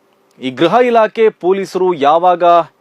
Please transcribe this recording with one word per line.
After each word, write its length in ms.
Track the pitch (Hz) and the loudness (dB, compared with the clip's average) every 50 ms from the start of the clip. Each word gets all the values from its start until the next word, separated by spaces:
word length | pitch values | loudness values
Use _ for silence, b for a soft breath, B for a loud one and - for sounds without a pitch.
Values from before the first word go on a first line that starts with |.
| _ _ _ _ _ _ _ _ | _ _ _ _ _ _ _ _
ಈ 100 | 123 131 | -10 -10
ಗೃಹ 240 | 131 123 165 165 190 | -4 -2 -2 0 2
ಇಲಾಖೆ 540 | 240 254 247 233 226 220 214 - 226 220 214 | 0 0 2 2 0 0 0 0 0 0 0
ಪೊಲೀಸರು 680 | - _ - 175 190 196 190 - - 185 185 180 180 | -2 _ -4 -4 -2 -2 -4 -6 -6 -4 -2 -2 -2
ಯಾವಾಗ 500 | 147 135 143 156 170 175 180 180 175 175 175 170 170 160 - _ _ | 0 0 2 2 2 2 0 0 2 2 2 2 2 0 -2 _ _